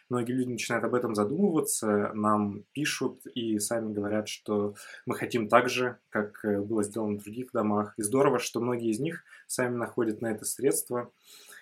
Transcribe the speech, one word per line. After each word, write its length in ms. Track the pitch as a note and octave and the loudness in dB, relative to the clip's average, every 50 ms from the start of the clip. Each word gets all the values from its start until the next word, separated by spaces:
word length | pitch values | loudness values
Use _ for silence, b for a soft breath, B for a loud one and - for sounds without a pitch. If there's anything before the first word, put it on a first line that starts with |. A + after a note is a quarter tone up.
| B B | B B
многие 240 | B2 B2 A#2 A#2 B2 | -2 -2 0 0 0
люди 160 | C3 B2+ B2 | -2 0 -2
начинают 340 | B2 A2 - - B2 A2+ A2 | -2 -6 -4 -2 0 0 0
об 100 | A2+ A#2+ | 2 0
этом 200 | B2 A#2+ A2+ A2 | 0 0 0 2
задумываться, 960 | G#2 G#2 G2+ - - G3+ F#3+ E3 D#3 - - - - - A2 G#2 G#2 G2+ - - | 2 2 2 2 2 2 4 4 2 0 0 -2 0 2 2 2 2 2 0 -2
нам 480 | G#2+ G#2+ G#2+ G#2+ G#2 G#2 G2+ G2 - - _ _ | 0 2 2 4 4 2 0 -2 -6 -12 _ _
пишут 480 | C#3 D3+ D3 - - C3+ B2+ - - - - - | -2 -2 -2 0 0 -2 -2 -4 -6 -16 -10 -6
и 240 | B2+ A#2 A2+ G#2+ G#2 | -4 -2 0 0 0
сами 340 | - - A#2+ A2+ A2+ G#2+ G#2+ | 0 0 -2 -2 -2 -2 -2
говорят, 340 | G#2 G2+ G#2 G#2 G#2+ G#2 G#2 | -2 -2 0 0 0 -2 -2
что 460 | - - _ - G#2+ G#2 G#2 G2+ G2+ B B B B B B - | -8 -10 _ 0 0 0 0 0 -4 B B B B B B -6
мы 80 | A2+ | -4
хотим 340 | - C#3 - - A#2+ A2 G#2 | -4 -4 -2 0 0 0 6
так 200 | A2 A#2+ B2+ B2+ | 6 6 6 6
же, 280 | B2 B2 B2+ B2 - - _ _ | 0 0 -2 -2 -2 -6 _ _
как, 360 | - A2 G#2 - - - - | -2 -2 -2 -2 -6 -4 0
э, 160 | G#2+ G2+ G2+ | 0 0 2
было 220 | G2+ G#2 A2+ G#2+ G2+ | 0 0 0 0 0
сделано 360 | G2+ - A2+ A2 G#2 G#2 G2+ | 0 -2 -4 -2 -2 -2 -4
в 40 | - | -6
других 280 | G#2 G#2+ A#2+ B2+ - - | -10 -10 -10 -10 -4 -2
домах. 400 | A#2+ G#2+ G#2+ G#2 G#2 G#2 - - - | 0 0 2 2 2 0 -2 -4 -6
И 60 | - | -4
здорово, 360 | G2+ A#2 C3 C3 C#3 B2+ A#2+ | 0 4 4 4 4 4 2
что 220 | - - - A#2 | -2 -2 -4 -2
многие 300 | A#2 B2 B2 A#2 A#2 A2+ | 0 0 -2 0 0 0
из 80 | G#2+ A2 | 0 0
них 220 | C3+ E3 F3+ F3 B B B B B B | -2 -4 -4 -6 B B B B B B
сами 280 | - - B2+ B2 B2 A#2+ | -4 -2 -2 0 0 -2
находят 440 | A2+ G#2 - - A#2+ A2+ G#2 G#2+ | -4 -4 -2 0 0 0 0 -2
на 80 | A#2+ A2+ | -2 -4
это 140 | G#2+ - - | -4 -4 -4
средства, 680 | - - - A#2 C#3+ D#3 - - - B2 B2 A#2+ - B B B B B B B B B B | -8 -6 0 0 2 2 0 -2 -2 -4 -4 -4 -6 B B B B B B B B B B